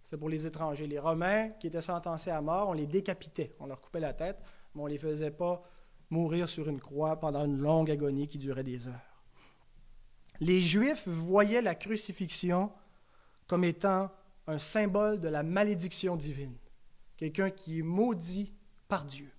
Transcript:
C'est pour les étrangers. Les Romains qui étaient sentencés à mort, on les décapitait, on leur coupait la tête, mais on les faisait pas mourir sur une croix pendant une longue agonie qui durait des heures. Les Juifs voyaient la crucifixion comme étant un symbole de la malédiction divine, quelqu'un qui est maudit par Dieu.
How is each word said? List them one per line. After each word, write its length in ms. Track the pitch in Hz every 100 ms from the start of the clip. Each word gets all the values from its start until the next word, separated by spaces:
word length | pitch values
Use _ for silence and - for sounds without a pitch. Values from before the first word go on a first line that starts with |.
C'est 140 | - 147
pour 120 | 151
les 160 | 160 156
étrangers. 420 | 156 160 143 151
Les 120 | 143
Romains 500 | 151 165 175 214 220
qui 180 | 220 170
étaient 140 | 165
sentencés 500 | 165 170 175 160 -
à 100 | 160
mort, 280 | 147 175 202
on 40 |
les 140 | 160 147
décapitait, 680 | 180 196 180 - - 143 -
on 60 | 139
leur 160 | 131
coupait 180 | - 170
la 140 | 151
tête, 260 | 131 170 208 - - -
mais 80 | 147
on 40 | 147
les 120 | 147
faisait 340 | 156 151 151
pas 300 | 151 175 175 - - - - -
mourir 380 | 160 165 170 170
sur 220 | 160 151
une 100 | 139
croix 400 | - 143 156 156
pendant 260 | 160 143 147
une 120 | 139
longue 340 | 147 160 156
agonie 360 | 147 147 139 143
qui 100 | 143
durait 260 | 139 131
des 240 | 131 123 123
heures. 340 | 120 - - - - - _ - - - - - - - -
Les 220 | 160 185
Juifs 460 | 175 190 262 302 -
voyaient 540 | 165 165 196 208 233
la 140 | 220 165
crucifixion 960 | 196 214 - 185 180 - 180 175 202 - - - - - - - -
comme 160 | 180
étant 460 | 180 170 196 190 190 - - - -
un 140 | 151
symbole 600 | - 214 208 196 214 208
de 80 | 165
la 160 | 151
malédiction 720 | 160 190 208 190 175 - 185 170
divine, 400 | 147 135 135 123 - - - - - -
quelqu'un 320 | 156 156 190
qui 300 | 190 - 160
est 40 |
maudit 680 | 160 180 240 196 165 185 202 - - - _
par 160 | 196
Dieu. 260 | 147 139 139